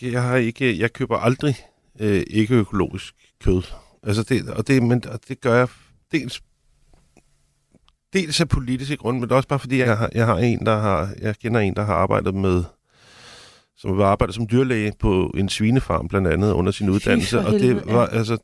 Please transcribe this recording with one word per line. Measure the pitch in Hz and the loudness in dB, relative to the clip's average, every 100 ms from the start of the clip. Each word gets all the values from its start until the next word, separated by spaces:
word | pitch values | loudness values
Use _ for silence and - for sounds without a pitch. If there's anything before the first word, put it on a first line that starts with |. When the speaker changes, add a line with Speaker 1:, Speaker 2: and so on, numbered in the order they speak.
Speaker 1:
jeg | 123 123 | -4 -2
har | 123 127 | 0 2
ikke, | 117 - 131 90 | 0 0 -2 0
jeg | 113 | -2
køber | - 127 110 | -2 -4 0
aldrig, | 117 131 151 127 - _ _ - | 0 0 -2 -4 -8 _ _ -6
øh, | 107 98 - | -2 0 0
ikke-økologisk | 107 107 123 98 101 85 98 - - _ _ | 0 2 2 0 -2 -2 -4 -14 -20 _ _
kød. | - 90 - - - _ | 0 0 -2 -12 -20 _
Altså, | 110 107 | -4 -4
det, | 110 120 - | 0 -2 -2
og | 107 110 | -6 0
det, | 135 | 2
men, | 117 123 - | 4 0 -2
og | 117 - | -12 -12
det | 131 | -6
gør | 127 | 0
jeg | 117 123 - _ _ _ | 2 2 -4 _ _ _
dels, | 160 117 - - _ _ _ _ _ _ _ _ _ _ _ _ _ _ _ _ | -6 -6 -10 -16 _ _ _ _ _ _ _ _ _ _ _ _ _ _ _ _
dels | 190 160 147 | -4 -2 0
af | 165 | 0
politiske | - 123 127 135 147 | 0 -2 -4 -6 -6
grunde, | 110 123 | -4 -4
men | 120 | 0
det | |
er | 127 | 0
også | - | 2
bare | 139 | -4
fordi, | 123 131 | -2 0
jeg | 123 107 | 2 0
har, | 113 | 0
jeg | 110 117 | 0 2
har | 90 | 2
en, | 120 113 110 | 2 2 0
der | 107 | 0
har, | 107 90 95 - | 0 0 -2 -4
jeg | 107 104 | -6 -6
kender | 113 117 | -2 0
en, | 101 95 | 0 0
der | |
har | 104 | -2
arbejdet | 85 98 107 104 | 0 2 0 0
med, | 95 95 90 87 - _ _ _ - - - - - _ _ | 0 2 0 0 -8 _ _ _ -20 -20 -20 -20 -20 _ _
som | - 95 | -4 2
har | |
arbejdet | 98 101 120 | 2 2 0
som | 110 110 | -2 0
dyrlæge | 120 135 117 104 - | 2 2 0 -2 -2
på | 110 92 82 73 | 0 2 0 0
en | 98 | -2
svinefarm, | - 107 131 - 82 78 | 0 2 2 2 -2 -2
blandt | 98 92 | 0 2
andet, | 80 104 | 2 2
under | 87 90 | 2 0
sin | - 101 | 0 0
Speaker 2:
Fy | |
Speaker 1:
uddannelse. | 98 - 101 101 117 | 0 2 0 0 0
Speaker 2:
for | 98 | 2
Speaker 1:
Og | |
det | 107 | 2
Speaker 2:
helvede, | 123 117 - | 2 0 0
Speaker 1:
var, | 113 117 | 0 2
Speaker 2:
ja. | 113 | 0
Speaker 1:
altså, | 110 | -2
det, | 113 | -4